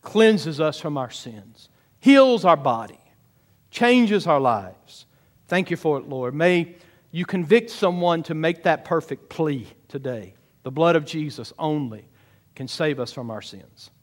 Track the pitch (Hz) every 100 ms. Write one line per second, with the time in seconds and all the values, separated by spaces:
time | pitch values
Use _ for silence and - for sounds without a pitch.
0 | - 214 220 208 156 147 156 147 160 143
1 | 123 - 127 107 98 _ _ _ _ _
2 | - 277 262 233 180 156 139 117 110 -
3 | _ _ _ _ _ _ _ - 240 247
4 | 226 208 170 147 131 110 92 - _ -
5 | _ _ _ _ _ 180 185 170 160 139
6 | - 131 123 143 170 180 170 - _ _
7 | _ 165 180 190 156 226 233 - 190 180
8 | 175 165 156 156 160 175 180 151 - 165
9 | - 139 _ - 156 139 95 _ _ 143
10 | 135 117 92 _ _ _ 131 135 165 165
11 | 151 160 151 131 110 - 156 151 127 107
12 | 110 _ _ _ _ - 131 - 156 139
13 | 120 - 117 110 - 95 - _ - _